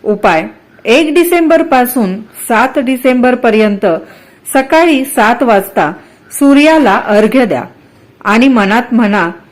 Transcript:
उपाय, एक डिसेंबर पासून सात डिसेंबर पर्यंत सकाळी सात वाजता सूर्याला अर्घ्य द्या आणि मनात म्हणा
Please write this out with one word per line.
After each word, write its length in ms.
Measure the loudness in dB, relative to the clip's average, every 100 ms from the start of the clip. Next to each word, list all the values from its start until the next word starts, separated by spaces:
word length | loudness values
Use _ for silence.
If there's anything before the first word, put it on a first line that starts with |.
उपाय, 440 | -4 -2 0 -2 -4 -14 _ _ 0
एक 280 | 0 2
डिसेंबर 500 | 0 2 0 2 2
पासून 580 | 2 0 0 -2 -4 -6
सात 580 | -14 -18 -4 -2 0 -2
डिसेंबर 560 | -4 -2 0 0 0 0
पर्यंत 500 | 0 2 0 0 -2 -4 -8 -20 -20 _ -4
सकाळी 520 | -4 0 2 2 0 -2
सात 380 | -2 0 0
वाजता 480 | 0 0 0 -4 -4 -6 -18 _ _
सूर्याला 640 | -2 2 4 4 2 2 0
अर्घ्य 500 | 0 0 2 0 0
द्या 180 | -4 -8 -18 _ _ _ _ -2
आणि 220 | 2 2
मनात 460 | 2 0 -2 0
म्हणा 360 | -2 0 0 -4 -6 _